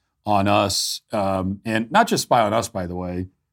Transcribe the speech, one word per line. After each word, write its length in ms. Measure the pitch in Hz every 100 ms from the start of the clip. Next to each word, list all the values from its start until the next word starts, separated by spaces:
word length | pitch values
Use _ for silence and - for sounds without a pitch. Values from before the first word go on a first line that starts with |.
| _ _ -
on 220 | 101 98
us, 540 | 104 101 - - - _
um, 500 | 110 98 95 92 101 113
and 260 | 110 113
not 160 | 190 233
just 160 | 202
spy 180 | - 127
on 100 | 107
us, 160 | 110 110
by 200 | 101 87
the 80 | 90
way, 320 | 90 90 92 _ _